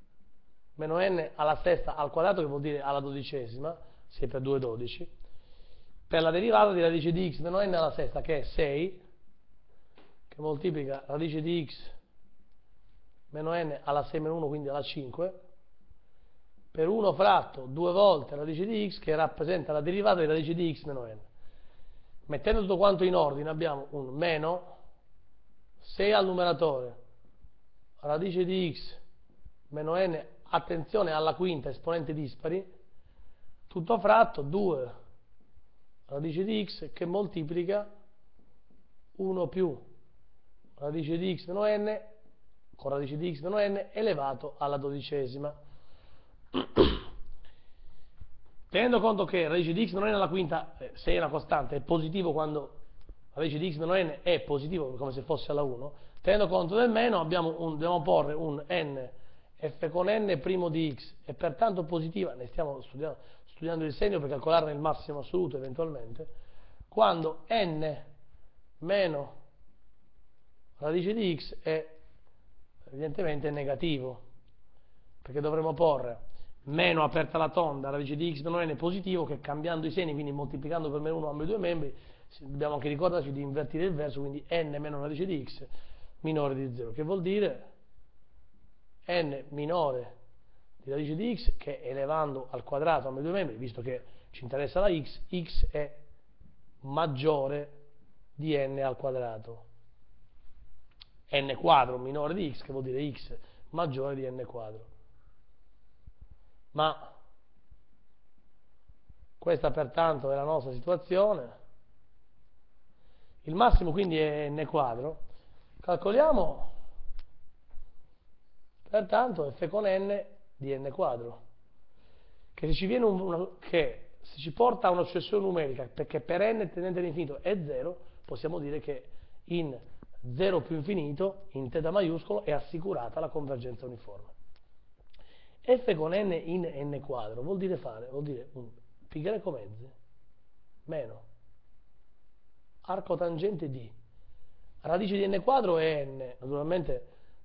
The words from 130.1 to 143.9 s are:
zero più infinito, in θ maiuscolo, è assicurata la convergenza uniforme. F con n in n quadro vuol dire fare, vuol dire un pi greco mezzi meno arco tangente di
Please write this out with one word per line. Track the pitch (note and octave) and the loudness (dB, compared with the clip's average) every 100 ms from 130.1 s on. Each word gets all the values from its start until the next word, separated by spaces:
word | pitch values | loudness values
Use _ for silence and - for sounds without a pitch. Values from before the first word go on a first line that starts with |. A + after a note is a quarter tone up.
| - B2 | -8 -4
zero | B2 F#3+ F3+ | 2 2 2
più | - | 0
infinito, | D#3+ D3 F#3+ D3 C#3+ F#3+ F#3+ - | -2 0 0 0 0 -2 -2 -8
in | C3+ C3 | -6 -4
θ | D#3+ D#3 | 0 2
maiuscolo, | G3 F3+ D#3+ - G#3 | 4 2 0 -2 -2
è | F3+ | 0
assicurata | C#3+ - E3+ F#3 D#3 A#2 D#3+ | 0 0 -4 -2 -2 -4 -4
la | D#3+ | -4
convergenza | D#3+ C#3 C3 B2 A#2 B2+ | -2 -4 -4 -6 -8 -10
uniforme. | A#2 - G2+ - - - - - - - - - - - - - - | -12 -12 -12 -12 -10 -10 -10 -12 -18 -18 -18 -14 -12 -12 -14 -18 -2
F | - B3 B3 | 4 6 6
con | E3 D#3 | 2 2
n | F#3+ G#3 | 2 2
in | E3 - F#3 | 0 0 0
n | E3 C#3 C#3+ C#3 | 0 -2 -4 -4
quadro | - B2 G#2+ A2+ | -4 -4 -4 -4
vuol | C#3+ G3 | -2 0
dire | F#3+ E3 | 0 0
fare, | B2 A2 B2 | -4 -8 -8
vuol | C3+ | -4
dire | D3 B2+ B2+ | -4 -4 -8
un | C3 A#2 A2 - - - | -12 -12 -14 -18 -18 -10
pi | D#3 | -4
greco | E3 G#3+ F#3+ | -2 -2 -2
mezzi | C3+ G2+ G#2+ B2+ - - - - - - - - - | -6 -8 -12 -14 -16 -16 -16 -16 -18 -18 -16 -16 -14
meno | - D#3 A2+ A2 - - - - - - - - - - - - - - - - - | -6 -6 -6 -10 -14 -16 -16 -16 -14 -16 -14 -16 -16 -16 -16 -16 -16 -16 -16 -10 -4
arco | F#3+ F#3+ E3+ | -4 0 0
tangente | F3 E3 G3 F3+ D3+ | 0 0 0 0 -4
di | B2+ A2+ | -6 -8